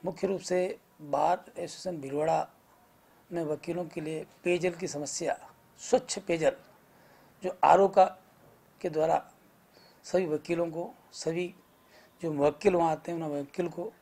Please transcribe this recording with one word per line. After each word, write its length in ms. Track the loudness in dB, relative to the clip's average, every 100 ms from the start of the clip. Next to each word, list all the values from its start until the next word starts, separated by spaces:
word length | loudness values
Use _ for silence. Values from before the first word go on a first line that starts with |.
मुख्य 240 | -8 -4 -4
रूप 140 | -4
से 200 | -2 0 0 -4 _ _
बार 420 | -4 0 2 2 -2
एसोसिएशन 520 | -10 -10 -8 -8 -8
भीलवाड़ा 460 | -6 -2 0 0 -2 -10 _ _ _ _ _ _ _
में 120 | -6
वकीलों 400 | -4 -4 -4 -6
के 160 | -6 -8
लिए 240 | -6 -8 -10 -6
पेयजल 300 | -2 0 0
की 140 | -2 -8
समस्या, 480 | -6 -8 -4 -4 -4 -8 -20 _ -18
स्वच्छ 380 | 2 2 2 -10
पेयजल 380 | -2 2 2 0 -16 -20 _ -20 -20 -20 -20 _
जो 140 | -8 2
आरओ 240 | 6 6 6
का, 160 | 6 4 4 _ _ -20 -20 _ _
के 100 | -4
द्वारा 320 | 0 2 2 -2 -20 _ _ _ -20 -20 _
सभी 220 | -2 0 0
वकीलों 400 | -2 -2 -2 -2
को, 220 | -4 -10 -14 -20
सभी 420 | -8 -4 -4 -6 -8 _ _ _ -20 -20 _
जो 100 | -6
मुवक्किल 420 | 2 2 4 2
वहाँ 180 | 4 2
आते 200 | 0 -4
हैं 60 | -6
उन 80 | -6
मुवक्किल 420 | -6 -8 -4 -6
को 200 | -4 -10 -10